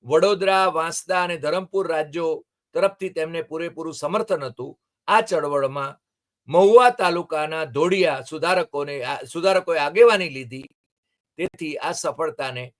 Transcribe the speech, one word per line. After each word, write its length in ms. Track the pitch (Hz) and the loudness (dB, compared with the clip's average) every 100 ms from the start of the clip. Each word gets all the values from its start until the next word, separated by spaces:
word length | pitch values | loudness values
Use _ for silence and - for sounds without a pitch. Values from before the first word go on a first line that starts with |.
વડોદરા, 600 | 110 156 196 196 190 190 190 | 2 4 4 2 2 4 2
વાંસદા 580 | 160 165 160 - 185 | 0 -4 -6 -4 -2
અને 140 | 175 170 | -2 -4
ધરમપુર 500 | 147 175 185 196 175 | -2 -4 -2 -4 -2
રાજ્યો 580 | 160 151 160 165 156 _ _ _ | -2 -2 -4 -4 -4 _ _ _
તરફથી 360 | 165 190 196 190 | -2 -2 -2 -8
તેમને 320 | 170 160 165 | -6 -6 -6
પૂરેપૂરું 520 | 156 160 170 160 160 | -8 -8 -8 -8 -10
સમર્થન 500 | 139 147 202 226 175 | -8 -4 -4 -2 -4
હતું. 360 | 131 117 139 - _ _ - | -4 -10 -14 -14 _ _ 0
આ 140 | 202 | 0
ચળવળમાં 800 | - 170 147 143 135 143 139 143 _ _ _ _ - | 2 -2 0 -2 -2 -4 -8 -12 _ _ _ _ 0
મહુવા 420 | 165 196 233 247 | 4 8 8 8
તાલુકાના 760 | 240 185 175 170 156 156 160 151 | 4 -2 -2 -4 -4 -4 -6 -4
ધોળિયા 560 | 123 170 190 170 139 | 0 2 2 2 0
સુધારકોને, 840 | 131 156 165 185 190 143 143 143 | -8 -6 0 0 -2 -6 -6 -6
આ 200 | 127 139 | -8 -8
સુધારકોએ 540 | 131 170 185 185 180 160 | -8 -2 2 2 0 -2
આગેવાની 520 | 143 180 233 208 175 | 0 6 8 6 -2
લીધી, 340 | 135 123 131 - _ _ _ _ _ _ - | -8 -12 -16 -16 _ _ _ _ _ _ -8
તેથી 400 | 180 - 156 143 | -8 -6 -8 -6
આ 140 | 156 | -6
સફળતાને 840 | 170 165 139 156 156 135 123 127 | -4 -6 -4 -6 -4 -8 -8 -14